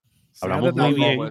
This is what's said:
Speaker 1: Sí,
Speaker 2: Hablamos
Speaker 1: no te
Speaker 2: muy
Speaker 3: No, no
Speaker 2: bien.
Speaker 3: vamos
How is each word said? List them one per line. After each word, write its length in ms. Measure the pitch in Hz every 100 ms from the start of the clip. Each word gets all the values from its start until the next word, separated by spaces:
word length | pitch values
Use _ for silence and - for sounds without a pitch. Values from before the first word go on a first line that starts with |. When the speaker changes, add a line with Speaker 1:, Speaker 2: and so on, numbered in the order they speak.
| _ _ _
Speaker 1:
Sí, 60 | - 92
Speaker 2:
Hablamos 180 | 95
Speaker 1:
no 100 | 127
te 60 | 127
Speaker 2:
muy 100 | 147
Speaker 3:
No, 40 | 143
no 80 |
Speaker 2:
bien. 140 | - 127
Speaker 3:
vamos 60 | 110